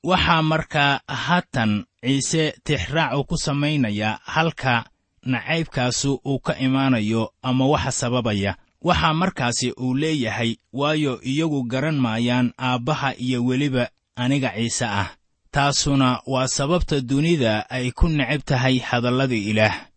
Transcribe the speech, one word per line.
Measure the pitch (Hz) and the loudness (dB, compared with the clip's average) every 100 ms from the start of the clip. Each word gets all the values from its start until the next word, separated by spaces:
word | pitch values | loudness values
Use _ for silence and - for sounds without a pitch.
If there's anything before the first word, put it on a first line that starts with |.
Waxaa | 160 180 160 165 | 2 0 4 4
markaa | 156 156 - 151 143 139 - | 4 0 0 0 2 0 -4
haatan | 135 110 180 - - 110 104 - _ | -8 0 0 0 -2 0 0 -4 _
Ciise | 123 139 - 160 151 - | -2 0 0 0 0 -4
tixraac | - 139 87 147 147 139 | -4 -4 -2 -2 0 -2
uu | |
ku | 139 170 | -2 -4
samaynayaa | - 143 147 151 117 104 107 110 | -2 0 0 2 0 0 -2 -4
halka | - 156 165 - 135 117 - _ _ _ | -4 0 0 0 0 0 -2 _ _ _
nacaybkaasu | 123 123 123 165 160 - 123 - 139 135 | -4 -4 -2 -4 -2 -2 -2 0 -2 -2
uu | 139 135 | -2 -4
ka | - 156 | -2 -2
imaanayo | 131 135 135 123 104 113 110 _ | 0 2 2 2 2 0 -2 _
ama | 127 127 131 | -2 2 2
waxa | 151 139 | 2 0
sababaya. | - 123 123 117 101 98 113 _ _ | -2 -2 0 0 0 -2 -4 _ _
Waxaa | 170 165 165 | 0 2 2
markaasi | 156 185 - 123 120 123 | 2 -2 -2 -4 -2 -4
uu | - 127 | -4 -2
leeyahay, | 131 156 156 113 104 117 110 _ | 0 0 -2 -2 -2 -4 -4 _
"Waayo | 127 143 156 147 120 | -4 0 0 0 -2
iyagu | 127 139 165 143 | -4 -2 0 -2
garan | 120 127 151 151 | -2 -2 0 0
maayaan | 123 110 120 123 123 - | 0 0 2 2 0 0
Aabbaha | 131 123 123 147 135 - | -2 -2 -2 -2 -2 -4
iyo | 127 127 | -2 0
weliba | 123 127 143 127 120 _ _ - | 0 0 0 0 -2 _ _ -4
aniga | 123 139 131 104 | 0 0 0 -2
Ciise | 117 - | -4 -2
ah." | 117 101 92 - _ _ _ | -2 -2 -4 -8 _ _ _
Taasuna | 143 139 139 147 139 131 123 - | 0 2 2 2 2 2 0 -2
waa | 131 131 | -2 0
sababta | - 143 175 - 143 | -2 0 0 0 -2
dunida | 123 135 160 170 117 107 - | 0 0 2 2 2 0 -2
ay | 127 127 | -4 -4
ku | - 175 | 2 2
neceb | 151 123 147 | 2 0 -2
tahay | - 131 131 131 | 0 0 2 2
hadallada | - 120 120 127 135 | 0 0 2 0 0
Ilaah. | 117 101 107 107 92 - | 0 0 4 4 2 -10